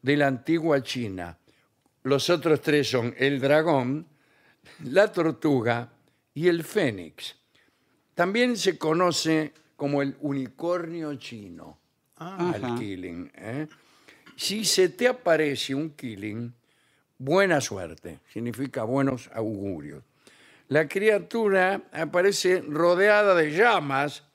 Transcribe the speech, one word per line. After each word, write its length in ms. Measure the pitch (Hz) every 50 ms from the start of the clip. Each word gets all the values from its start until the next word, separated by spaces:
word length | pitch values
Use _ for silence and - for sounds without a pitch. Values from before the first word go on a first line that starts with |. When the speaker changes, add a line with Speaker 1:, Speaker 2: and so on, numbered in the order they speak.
Speaker 1:
de 160 | - 123 143
la 100 | 147 147
antigua 540 | 139 135 117 - - 165 170 156 165 147 139 127
China. 540 | - - 127 120 104 95 92 87 87 80 _ _ _ _ _ _ _ _ _ _ _ _ _ _
Los 260 | 131 139 139 - -
otros 320 | 175 165 - 165 151 135
tres 280 | - 160 147 147 139 -
son 240 | 127 127 113 120 -
el 220 | - 131 139 143 135
dragón, 680 | 127 139 147 156 160 170 156 135 123 123 135 156 165 _ _ _ _ _ _ _ _ _ _ _ _ - - - 156
la 260 | 127 135 185 208 214
tortuga 800 | 185 180 165 160 147 - - 156 143 127 110 120 120 120 123 - _ _ _ _ _ _ _ _ _
y 140 | 147 160
el 160 | 180 170 165 156
fénix. 720 | - - 214 180 131 107 95 85 78 _ - - - - _ _ _ _ _ _ _ _ _ _ _ _ _ _ _ _
También 420 | - 175 185 196 233 247 247 240
se 200 | 196 165 190 170
conoce 760 | - - 156 156 170 185 175 156 - - 160 160 156 156 147 _ _ _ _ _
como 260 | _ 147 143 147 143
el 140 | 139 139 139 -
unicornio 920 | - 147 139 139 131 127 - - - 170 180 180 170 165 170 170 160 151 147
chino, 640 | 120 - - 123 110 101 95 85 82 78 82 - _ _ _ _ _ _ _ _
Speaker 2:
Ah. 340 | _ 160 175 196 185 170 175 165
Speaker 1:
al 80 | - 101
Speaker 3:
Ajá. 160 | 123 117 120
Speaker 1:
Killing, 520 | 113 104 95 92 90 92 85 87 90 - _
¿eh? 320 | - 95 104 120 143 156 156 - _ _ _ _ _ _ - - _ _ - -
Si 300 | - - - 196 220 220
se 240 | 170 - 185 185 180
te 180 | - - 240
aparece 680 | 247 - - - 175 165 156 156 147 139 123 - - 135
un 160 | 135 156 160
Killing, 640 | 147 - - 120 107 98 101 107 104 113 120 120 120 _ _ _ _ _ _ _ _ _ _ _ _ _
buena 420 | 131 135 160 190 196 190 165 143
suerte, 580 | - - 104 98 90 80 82 - _ 87 80 82 _ _ -
significa 500 | 107 117 120 113 113 139 135 - 131 110
buenos 460 | 110 127 139 139 139 131 123 - - -
augurios. 680 | - 113 107 110 98 98 101 92 78 73 73 69 69 - _ _ _ _ - _ _ _ _ _ _ _ _
La 180 | 135 147 160
criatura 960 | 143 - 196 202 220 214 202 - - - 233 220 202 190 190 180 185 196 196 - -
aparece 680 | - 156 165 151 - 180 180 202 202 - - 180 185 180
rodeada 760 | - - 147 151 170 175 175 175 196 208 208 208 208 202 185
de 160 | 170 156 151
llamas 720 | 151 170 220 240 220 185 151 143 135 135 143 147 135 - _ _